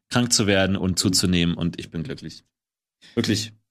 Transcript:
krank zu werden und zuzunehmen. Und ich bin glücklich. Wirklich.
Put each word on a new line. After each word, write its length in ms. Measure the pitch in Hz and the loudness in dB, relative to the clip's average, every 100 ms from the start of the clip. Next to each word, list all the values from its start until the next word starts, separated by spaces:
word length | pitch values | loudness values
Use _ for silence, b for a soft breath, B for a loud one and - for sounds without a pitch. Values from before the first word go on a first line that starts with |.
| _ | _
krank 220 | 123 120 | -2 2
zu 160 | - 104 | 2 4
werden 280 | 98 95 98 | 4 2 0
und 220 | 92 87 | 0 0
zuzunehmen. 560 | 104 92 92 90 85 | 0 2 2 2 2
Und 240 | 85 87 - | 0 -4 -4
ich 120 | - | -10
bin 100 | 85 | -10
glücklich. 400 | 73 - 80 - _ _ _ _ _ _ b | -10 -10 -12 -16 _ _ _ _ _ _ b
Wirklich. 380 | - 113 107 110 - _ | -4 0 -2 -4 -12 _